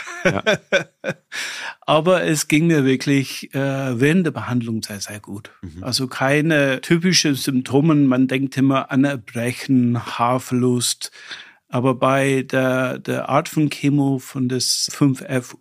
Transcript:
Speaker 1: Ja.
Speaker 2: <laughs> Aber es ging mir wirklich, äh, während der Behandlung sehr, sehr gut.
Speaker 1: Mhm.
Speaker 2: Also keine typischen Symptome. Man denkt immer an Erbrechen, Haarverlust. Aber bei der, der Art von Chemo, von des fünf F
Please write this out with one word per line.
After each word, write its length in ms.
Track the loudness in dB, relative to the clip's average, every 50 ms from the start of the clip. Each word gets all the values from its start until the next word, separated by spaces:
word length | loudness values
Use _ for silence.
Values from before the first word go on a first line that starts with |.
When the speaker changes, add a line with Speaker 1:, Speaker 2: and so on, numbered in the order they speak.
| -8 -10 -10 -4 -2
Speaker 1:
Ja. 180 | -2 -2 0 0 0 -2 -2 -2 -2 -2 -2 -2 -2 _ _ -8 -8 -8
Speaker 2:
<laughs> 20 | -8 _ _ -12 -10 -10 -10 -10 -10 -12 -12 -14 _ -2
Aber 400 | 2 2 2 4 4 2 2 2
es 240 | 0 0 0 0 2
ging 200 | 2 2 4 4
mir 180 | 4 4 4
wirklich, 640 | 2 2 0 2 0 2 0 0 -2 -6 -14 -14 -10 -6
äh, 460 | -4 -4 -4 -4 -4 -4 -4 -2 2
während 240 | 2 4 4 4 2
der 60 | 0
Behandlung 520 | -2 -6 -6 -4 -2 -2 -2 -2 -6 -6 -6
sehr, 200 | -8 -10 -12 -12
sehr 180 | -12 -12 -14
gut. 300 | -12 -12 -14 -14 -14 -18 -20 -18
Speaker 1:
Mhm. 240 | -18 -16 -14 -10 -8
Speaker 2:
Also 220 | -6 -4 -4 -4
keine 760 | -4 -4 -2 0 2 2 2 2 2 2 2 2 2 0 -2
typischen 540 | 0 2 2 2 4 4 2 2 2 2 0
Symptome. 600 | 0 0 0 0 -2 0 2 2 4 4 6 6
Man 320 | 6 6 4 4 4 4
denkt 300 | 2 2 0 -2 -2 0
immer 340 | 0 2 2 2 2 0 0
an 140 | 2 2 2
Erbrechen, 1000 | 2 0 -4 -10 -10 -8 -4 -4 -4 -4 -6 -2 2 2 4 4 4 2 -2 -4
Haarverlust. 1080 | -6 -4 -2 0 2 0 0 -2 -2 -2 0 2 2 0 0 0 -2 -4 -6 -8 -14 _ -16 -20 -18 -18 -18 -18 -20 -20 _ _ _
Aber 260 | -4 0 0 0 0
bei 480 | 2 2 2 2 2 2 2 0 0 -2
der, 560 | -2 -2 0 0 0 0 0 -2 -4 -4 -6
der 300 | -6 -6 -4 -4 -4 0
Art 200 | 0 0 0 0
von 180 | -2 0 0 0
Chemo, 500 | -2 -2 -2 0 2 2 2 0 0 -2
von 300 | -4 -8 -6 -4 -4 -2
des 420 | -2 -2 -2 -2 -2 -2 -4 -4 -2
fünf 300 | 2 2 2 2 0 -4
F 340 | -6 -4 -4 -6 -6 -10 0